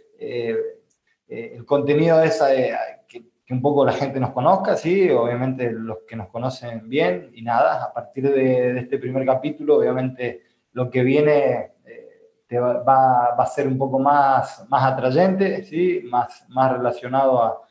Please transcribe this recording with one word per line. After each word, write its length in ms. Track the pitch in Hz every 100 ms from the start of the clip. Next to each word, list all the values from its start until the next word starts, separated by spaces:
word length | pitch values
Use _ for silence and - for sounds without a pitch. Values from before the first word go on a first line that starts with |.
| _ -
eh, 360 | - 120 117 110 110 - _ _ _ _ -
eh, 260 | 113 117 120
el 100 | -
contenido 560 | 143 135 147 165 160
es, 200 | 160 151
eh, 340 | 143 131 120 113 110 - _
que, 220 | 123 - _ -
que 80 |
un 80 | 127
poco 240 | 139 143 123
la 80 |
gente 260 | 110 139 135
nos 120 | 123
conozca, 440 | 123 147 190 196 139
¿sí? 340 | 160 196 180
Obviamente 600 | 131 117 120 131 131 120
los 280 | 110 113 107 -
que 80 | 113
nos 100 | 101
conocen 600 | 117 127 127 120 113 110
bien, 420 | 139 175 180 -
y 100 | 113
nada, 400 | 117 120 160 156
a 100 | 127
partir 300 | 120 - 135
de, 500 | 135 139 131 127 123
de 60 | 123
este 180 | 123 131
primer 280 | 123 131 131
capítulo, 520 | 131 151 - 147 135
obviamente 640 | 123 127 131 127 120 - _ _ _
lo 160 | 123 123
que 100 | 127
viene, 760 | 127 143 151 147 131 120 - _ -
eh, 480 | - - - _ _ -
te 140 | 120
va, 240 | 123 120
va, 520 | - 131 131 123 123 123
va 80 |
a 40 | 127
ser 200 | - 135
un 100 | 131
poco 220 | 131 131
más, 680 | 139 147 139 131 - - -
más 140 | 135 131
atrayente, 720 | 127 127 139 190 190 196 -
¿sí? 380 | - 156 180 175 123
Más, 340 | 123 120 - _
más 240 | 127 131
relacionado 680 | 123 123 - 127 135 135 123
a, 200 | 113 - -